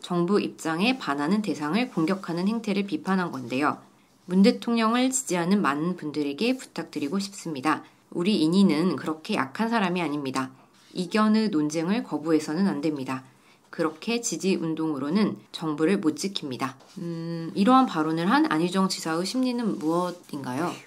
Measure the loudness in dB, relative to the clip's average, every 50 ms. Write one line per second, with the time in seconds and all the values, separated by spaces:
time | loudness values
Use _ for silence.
0 | -6 -2 0 0 2 2 2 2 0 -2 -6 -6 -6 -4 -2 0 0 0 0 0
1 | -2 -4 -2 0 0 0 0 0 0 -2 -4 -4 -2 0 0 0 0 -2 -2 -2
2 | 0 0 -2 -2 -4 -6 -4 -2 0 0 -2 -2 -2 -2 -2 -2 -2 -4 -4 -4
3 | -2 0 0 0 0 -2 -6 -8 -6 -4 -2 0 0 0 -2 -4 -8 -20 _ _
4 | _ _ _ _ _ 0 4 6 6 6 6 4 0 -2 0 2 2 2 2 2
5 | 2 2 0 -2 -2 -2 -2 0 2 2 2 2 2 2 0 0 0 -2 -4 -4
6 | -6 -6 -4 -2 -2 -2 -2 -2 0 0 -2 -2 -6 -12 -10 -10 -8 -6 -6 -6
7 | -4 -2 -2 -2 -4 -4 -10 -10 -10 -8 -6 -2 0 0 0 -2 -4 -12 _ _
8 | _ -8 -4 -2 2 2 4 4 4 4 6 6 6 6 6 4 2 0 0 -2
9 | -2 -4 -6 -6 -6 -4 -2 -2 -2 -2 -2 -2 -2 0 2 2 2 2 2 0
10 | -2 -2 -2 -4 -4 -4 -4 -4 -4 -6 -8 -18 -20 _ _ _ _ -12 -8 -6
11 | -4 -2 2 2 4 4 4 4 2 2 2 0 0 0 0 -2 0 0 0 -2
12 | -2 -4 -6 -4 0 2 2 2 2 0 0 2 2 2 2 0 0 -2 -2 -2
13 | -4 -6 -6 -8 -10 -14 -20 _ _ _ _ _ _ -10 -4 -2 -2 -2 -2 -4
14 | -4 -2 -2 -2 -2 -4 -4 -2 0 0 0 0 0 -2 -2 -2 -2 -2 -2 -2
15 | -2 0 0 2 2 0 -2 -4 -12 _ -12 -6 -4 -4 0 2 2 2 2 2
16 | 2 0 0 -2 -4 -6 -6 -6 -6 -6 -6 -4 -4 -6 -6 -10 -20 -18 -12 -10
17 | -8 -8 -8 -8 -6 -6 -6 -6 -8 -4 0 2 6 6 8 6 6 4 2 0
18 | 0 0 0 0 2 4 4 4 4 2 2 2 0 2 2 2 0 0 0 -4
19 | -4 -4 -2 -2 -2 -2 -2 -2 0 0 0 -2 -2 -2 -2 -2 0 0 2 2
20 | 0 -2 -4 -8 -12 -12 -10 -8 -6 -4 -4 -2 -2 -4 -4 -8 -14